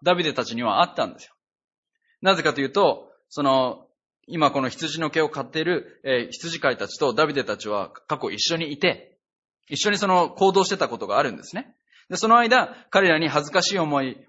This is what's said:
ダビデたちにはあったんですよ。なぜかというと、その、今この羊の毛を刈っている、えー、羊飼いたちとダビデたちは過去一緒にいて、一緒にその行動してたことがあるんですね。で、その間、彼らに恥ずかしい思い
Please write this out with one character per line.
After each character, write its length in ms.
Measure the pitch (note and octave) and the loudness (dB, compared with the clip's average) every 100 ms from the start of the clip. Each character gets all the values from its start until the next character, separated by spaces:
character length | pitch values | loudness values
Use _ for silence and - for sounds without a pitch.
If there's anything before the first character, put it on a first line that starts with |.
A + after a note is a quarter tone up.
ダ 120 | D#3+ F3+ | 0 2
ビ 80 | |
デ 100 | D#3 | 0
た 120 | C3 A2+ | -2 -4
ち 100 | A#2 | -2
に 80 | |
は 180 | A#2 G#2 | 0 2
あ 40 | F3 | 0
っ 100 | - | -2
た 100 | - | -6
ん 80 | |
で 60 | - | -8
す 60 | - | -20
よ。 80 | _ _ _ _ _ _ _ _ _ | _ _ _ _ _ _ _ _ _
な 140 | F#3+ F3 | 0 2
ぜ 80 | |
か 100 | D3+ | 0
と 80 | C#3 | -2
い 40 | C3+ | -2
う 40 | |
と、 400 | - E3+ - - _ _ | 2 2 2 -8 _ _
そ 140 | - | -2
の、 440 | C#3 C3+ B2+ - _ _ _ _ - | 2 2 0 -4 _ _ _ _ -10
今 240 | E3+ D3 | 0 0
こ 100 | C#3 | 2
の 80 | B2+ | -4
羊 320 | - D#3+ D#3+ | -6 -8 -6
の 80 | D#3 | -4
毛 120 | E3 | 0
を 80 | D3+ | -2
刈 120 | C#3+ | -4
っ 80 | - | -8
て 100 | D#3 | -4
い 60 | D#3+ | -2
る、 340 | E3 - _ | -2 -6 _
え 240 | C3+ B2+ G#2+ | -2 -2 -4
ー、 20 | |
羊 280 | - E3 E3 | -10 -12 -4
飼 120 | C#3 | -2
い 60 | A#2 | -2
た 100 | G2+ | -6
ち 120 | - | -2
と 140 | C#3 | 0
ダ 120 | A2+ D3+ | 2 0
ビ 80 | |
デ 100 | C#3 | 0
た 140 | A#2 G#2 | -4 -6
ち 120 | G#2+ | -4
は 200 | G2+ F2 | -4 -6
過 300 | - - C#3+ | -10 -10 -6
去 100 | A#2 | -6
一 100 | G#2 | -4
緒 180 | - E3 | -4 -4
に 140 | D#3+ | -6
い 80 | C#3+ | -2
て、 380 | F#3 - - _ _ _ _ _ _ | -2 -2 -8 _ _ _ _ _ _
一 100 | C#3+ | -4
緒 140 | G#3 | -2
に 60 | G3+ | 0
そ 100 | G3 | 2
の 220 | F3+ D#3+ | 2 2
行 220 | - F#3+ | 2 4
動 120 | F#3 | 4
し 60 | F3+ | 2
て 80 | G3 | 0
た 100 | C#3+ | -4
こ 100 | A#2 | -4
と 100 | G2+ | -2
が 100 | G#2+ | 0
あ 60 | |
る 80 | C#3 | 0
ん 60 | F2 | -4
で 60 | |
す 120 | - G3 | -12 -12
ね。 200 | - _ _ _ - | -12 _ _ _ -10
で、 80 | F3 | -2
そ 100 | A3 | 4
の 100 | A#3 | 4
間、 380 | A#3 B3+ F#3 - - | 6 2 2 -6 -2
彼 180 | G3 F#3+ | 2 4
ら 80 | D#3+ | 4
に 100 | D#3+ | 2
恥 180 | D3 D3 | 0 0
ず 60 | |
か 100 | F#3 | 0
し 100 | F3 | 0
い 60 | G3 | -2
思 220 | D#3 C#3+ | -2 -2
い 140 | C3 - | -4 -8